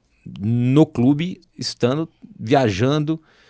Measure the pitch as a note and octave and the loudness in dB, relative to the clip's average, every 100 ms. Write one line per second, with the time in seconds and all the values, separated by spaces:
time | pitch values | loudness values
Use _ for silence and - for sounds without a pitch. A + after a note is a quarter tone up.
0 | _ _ - - G#2 A#2+ B2 C#3 D#3 - | _ _ -18 -8 -2 0 2 4 2 2
1 | B2 D3 F3 - _ - - - A#2+ C#3+ | 0 0 -2 -10 _ -12 -10 -4 -2 -2
2 | D#3+ _ - - A2+ C#3 A#2+ F#2 B2+ D3+ | -8 _ -20 -12 0 2 2 0 0 0
3 | D3 D#3+ _ _ | -2 -6 _ _